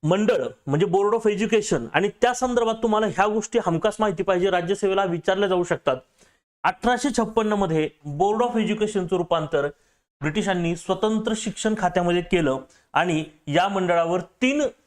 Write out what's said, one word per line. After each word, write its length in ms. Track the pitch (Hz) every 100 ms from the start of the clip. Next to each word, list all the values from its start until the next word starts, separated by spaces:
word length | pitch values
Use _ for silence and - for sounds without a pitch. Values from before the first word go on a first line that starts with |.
मंडळ 420 | 156 185 214 208 123 - -
म्हणजे 200 | 143 190
Board 260 | 185 202 226
of 140 | 226
Education 540 | 208 214 226 208 160 117
आणि 160 | - 196 -
त्या 120 | 240
संदर्भात 400 | 254 254 247 233
तुम्हाला 320 | 226 226 214 220
ह्या 200 | 160 202
गोष्टी 320 | 214 208 233 196
हमखास 300 | 165 214 202
माहिती 220 | 220 170
पाहिजे, 280 | 190 185 190
राज्यसेवेला 540 | 185 170 196 202 190
विचारल्या 440 | 196 170 - 190 202
जाऊ 160 | 180
शकतात. 320 | 175 156 - 127 - _ _ _ _ _
अठराशे 460 | 151 185 226 247 285 -
छप्पन्न 340 | 220 220 214
मध्ये 380 | 208 190 160 151 _ 147
Board 380 | 143 190 214
of 120 | 240 226
Educationचं 600 | 202 208 208 208 175 180
रूपांतर 520 | 175 170 156 156 143 - _ _ _ _
ब्रिटिशांनी 560 | 147 151 202 180 170 175
स्वतंत्र 560 | - 185 220 220 220 220
शिक्षण 380 | - - 220 175
खात्यामध्ये 440 | 180 180 175 175
केलं 360 | 175 185 151 131 - _ _
आणि 320 | 143 175 156 156 - -
या 220 | 151 190
मंडळावर 520 | 196 185 170 170 147
तीन 420 | 165 _ 254 285 285 -